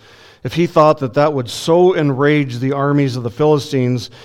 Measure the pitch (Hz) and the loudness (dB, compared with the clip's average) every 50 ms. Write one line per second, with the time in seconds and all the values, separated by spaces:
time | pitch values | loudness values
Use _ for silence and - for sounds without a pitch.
0 | - - - - - - - _ - 127 - 160 175 170 - 165 151 156 151 - | -20 -20 -20 -20 -20 -20 -18 _ -12 -6 -2 -2 -2 0 2 4 4 4 4 2
1 | 139 123 - 143 147 156 147 139 123 110 - - - 165 165 175 180 185 185 175 | -2 -4 0 0 0 0 0 -2 -6 -8 -10 -8 -2 0 2 4 4 4 2 2
2 | 151 143 135 123 143 147 151 147 143 127 120 120 123 135 - 139 139 143 143 143 | 0 0 0 0 2 2 2 2 0 -2 -4 -4 -4 -4 -2 -2 -2 0 0 0
3 | 143 135 120 127 117 117 107 - 151 151 156 143 135 - 147 131 127 123 127 120 | 0 0 -2 -4 -6 -6 -4 0 0 2 2 0 0 -2 -4 -2 -2 -2 -2 -4
4 | 104 - - - - | -6 -10 -16 -20 -20